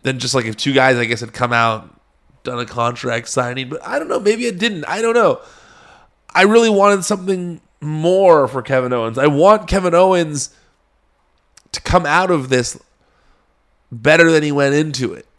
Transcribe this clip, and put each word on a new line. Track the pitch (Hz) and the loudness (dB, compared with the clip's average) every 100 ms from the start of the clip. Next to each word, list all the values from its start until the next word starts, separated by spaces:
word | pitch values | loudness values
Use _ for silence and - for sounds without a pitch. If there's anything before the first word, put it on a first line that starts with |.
than | 131 131 | -4 -6
just, | 123 | -2
like, | 135 | -2
if | 113 107 | -4 -6
two | 139 | 0
guys, | 135 131 123 | 2 4 2
I | |
guess, | 117 117 | -2 -4
had | 117 | -8
come | - 123 | -6 -2
out, | 120 117 110 - _ _ _ _ _ | 2 0 -2 -10 _ _ _ _ _
done | - 123 | -10 -10
a | 117 | -8
contract | 120 117 120 123 117 117 | -4 -4 -4 -6 -6 -4
signing, | - 123 127 127 | -6 -4 -8 -10
but | 151 - | -12 -8
I | 277 | -8
don't | 320 | -6
know. | - | -2
Maybe | 208 226 240 | -2 -2 -4
it | 180 | -4
didn't. | 214 185 | -4 -4
I | 143 190 | -8 -4
don't | 233 | 0
know. | 233 196 123 - - _ - - - _ _ - | 2 2 0 -8 -20 _ -20 -20 -20 _ _ -4
I | - | 2
really | 196 226 226 | 4 6 4
wanted | 202 202 196 | 4 2 2
something | 170 202 185 185 175 165 _ _ | -2 -6 -4 -4 -6 -12 _ _
more | 151 156 165 185 190 156 127 | -8 -2 0 4 6 6 4
for | 131 | -4
Kevin | 117 131 127 | -2 -2 0
Owens. | 123 113 113 | -2 -4 -4
I | 147 | -4
want | 143 185 214 170 | 2 4 4 0
Kevin | 190 180 | -2 2
Owens | 170 190 185 160 147 - _ _ _ _ _ _ _ _ _ _ _ _ | 2 4 2 -2 -6 -10 _ _ _ _ _ _ _ _ _ _ _ _
to | - | -14
come | - 180 156 | -2 0 2
out | 165 185 | 0 2
of | 170 127 | -2 0
this | 127 120 - _ _ _ _ _ _ _ _ _ _ _ | -2 -2 -10 _ _ _ _ _ _ _ _ _ _ _
better | 120 143 160 165 | -4 2 6 6
than | 160 | 4
he | 151 | 2
went | 143 139 | 0 2
into | 143 156 131 117 | 0 -2 -4 -6
it. | - - | -8 -18